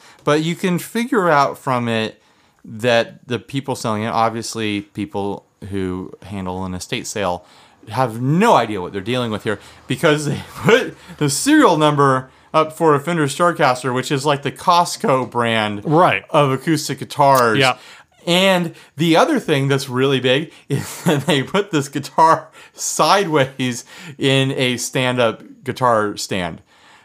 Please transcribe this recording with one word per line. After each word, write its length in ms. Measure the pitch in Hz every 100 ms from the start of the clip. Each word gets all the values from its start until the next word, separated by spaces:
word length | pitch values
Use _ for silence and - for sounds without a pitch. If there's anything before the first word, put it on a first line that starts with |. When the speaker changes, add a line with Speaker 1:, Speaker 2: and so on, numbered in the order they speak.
| - -
Speaker 1:
but 180 | 151 156
you 140 | 160 170
can 220 | 190 175
figure 480 | - 226 240 240 175
out 280 | 147 139 -
from 300 | 139 123 120
it 320 | 113 110 - _ _ _ _
that 640 | - 110 120 117 117 - -
the 100 | 117
people 380 | - 139 135 123
selling 260 | 120 107
it, 60 | 107
obviously 720 | 90 117 117 110 113 107 104
people 680 | 101 104 101 101 101 95 _ _ 92
who 420 | 98 92 92 - -
handle 420 | 92 101 92 92
an 100 | 92
estate 320 | 90 - 123 -
sale, 380 | 107 92 90 - - - _ -
have 320 | 110 127 113
no 340 | 131 165 233
idea 260 | 143 117 101
what 120 | 87
they're 80 | 98
dealing 280 | 95 127 117
with 140 | 104
here 160 | 110 101 - - -
because 380 | 131 160 151
they 160 | 147 135 -
<laughs> 20 |
put 480 | - 147 247 165 - - 170
the 120 | 147
serial 460 | - 269 302 233 156
number 520 | 151 143 143 131 131 _ _
up 160 | 160 156
for 240 | - 165
a 60 | 139
Fender 260 | 143 170 139
Starcaster, 680 | - 175 165 139 127 135
which 180 | 127 127
is 140 | 143 147
like 160 | 139
the 100 | 135
Costco 800 | 131 - 175 175 - 156 131 113
brand 520 | 120 117 113 107 101 156
Speaker 2:
Right. 360 | 156 170 98 -
Speaker 1:
of 220 | 151 143
acoustic 460 | 131 160 147 147 131
guitars. 580 | 113 - 139 131 117 110
Speaker 2:
Yeah. 200 | 131 - - - _ _ 170
Speaker 1:
And 480 | 175 196 180 165 - - -
the 180 | 170 165
other 240 | 285 262
thing 280 | - 139 135
that's 200 | 139 135
really 320 | 123 135 135
big 320 | 127 135 170 -
<laughs> 80 | -
is 340 | 131 98 -
that 180 | 175 143 156
they 160 | 143
put 280 | 120 196 202
this 180 | 151 135
guitar 640 | 147 139 - 165 - - - -
sideways 1120 | - - - 156 196 175 151 135 - 127 120 - - 175 127
in 340 | 135 135 135
a 240 | 139 127 123
stand-up 680 | - 135 127 123 113 110 - -
guitar 500 | 127 113 127 110 104 104
stand. 420 | - 101 85 80 _ _ _ -